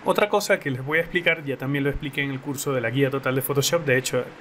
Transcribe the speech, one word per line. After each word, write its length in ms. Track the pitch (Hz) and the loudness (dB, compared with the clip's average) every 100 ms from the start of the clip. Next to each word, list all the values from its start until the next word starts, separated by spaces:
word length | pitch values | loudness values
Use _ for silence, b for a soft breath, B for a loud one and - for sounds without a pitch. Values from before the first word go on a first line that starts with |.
Otra 240 | - 190 208 | 2 2 4
cosa 320 | 208 202 190 | 2 2 0
que 100 | 143 | 0
les 140 | 123 | -4
voy 140 | 131 160 | 0 0
a 20 | |
explicar, 420 | 165 180 170 165 | 0 0 2 0
ya 140 | 143 127 | -2 -4
también 280 | 135 143 | -2 0
lo 60 | 139 | 0
expliqué 320 | 135 147 139 | -2 -6 -4
en 100 | 139 | -4
el 80 | 135 | -4
curso 340 | 143 139 143 | -6 -4 -2
de 80 | 131 | 0
la 80 | 113 | 0
guía 180 | 127 135 | 2 2
total 260 | 135 131 | 2 0
de 60 | 131 | 0
Photoshop. 460 | - 139 131 170 147 | 0 0 2 0 4
De 100 | 127 | 2
hecho, 280 | 131 127 120 - | 2 -2 -4 -12